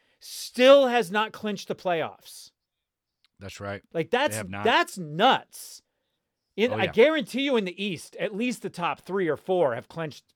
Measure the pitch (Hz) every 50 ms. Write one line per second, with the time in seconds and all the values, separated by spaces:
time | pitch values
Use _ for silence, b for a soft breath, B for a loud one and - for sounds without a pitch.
0 | _ _ _ _ - - - - - - - - 247 262 277 285 269 247 240 240
1 | 220 170 190 214 220 214 - - - 214 208 - - - 208 - - 190 175 165
2 | 147 110 95 - - - - - - - _ _ _ _ _ _ _ _ _ _
3 | _ _ _ _ _ _ _ - 92 95 - - 101 98 101 98 - _ - 165
4 | 160 - - 247 285 302 208 214 208 180 196 202 208 220 254 320 339 - - 196
5 | 175 151 147 160 208 269 220 127 - _ - - - - - - _ _ _ _
6 | _ _ _ _ _ _ _ _ _ _ - - 208 247 254 - 190 190 156 190
7 | 233 302 320 311 220 - - 247 277 285 269 233 202 185 175 - 196 208 175 135
8 | - - - - 170 208 214 190 233 247 233 - - 185 - - 175 160 143 -
9 | - - 180 202 190 160 143 127 - - 185 180 170 135 117 123 120 - - 165
10 | 165 156 127 - _ _ _